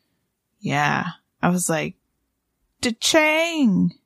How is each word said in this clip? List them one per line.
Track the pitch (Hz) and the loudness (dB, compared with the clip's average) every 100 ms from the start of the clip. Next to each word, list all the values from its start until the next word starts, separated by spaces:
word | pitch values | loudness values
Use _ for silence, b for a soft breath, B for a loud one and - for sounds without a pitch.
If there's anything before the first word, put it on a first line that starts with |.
| _ _ _ _ _ _ | _ _ _ _ _ _
Yeah. | 202 139 147 139 175 - _ _ | -4 0 0 0 -4 -12 _ _
I | 160 | -2
was | 180 175 | 0 -2
like, | 156 151 - _ _ _ _ _ _ _ _ | -4 -4 -10 _ _ _ _ _ _ _ _
"Da-chang!" | 247 226 - 330 302 311 339 330 247 180 180 - | -6 -4 0 2 4 2 0 0 2 2 0 -2